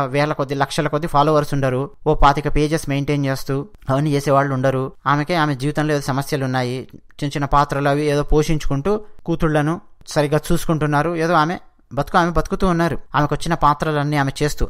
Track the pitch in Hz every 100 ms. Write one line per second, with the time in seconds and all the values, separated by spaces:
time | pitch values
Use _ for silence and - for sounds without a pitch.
0 | 135 143 147 151 135 139 135 - 147 147
1 | 160 143 151 151 139 143 135 127 139 -
2 | 151 151 143 143 147 147 151 160 - 139
3 | 139 143 139 131 - 135 190 - - 135
4 | 151 139 147 139 139 131 135 131 131 -
5 | 135 147 147 170 151 131 143 151 151 143
6 | 139 135 - 143 131 127 123 127 117 -
7 | - - 143 147 143 143 147 139 143 143
8 | 151 143 143 151 151 156 - 139 185 214
9 | - - - 165 160 147 147 175 - -
10 | - 156 147 151 - 170 - 156 151 143
11 | 160 170 165 165 156 185 - _ _ 123
12 | - 185 170 156 - 190 190 170 170 131
13 | - 135 147 147 - 170 147 147 156 147
14 | 143 147 135 - 147 -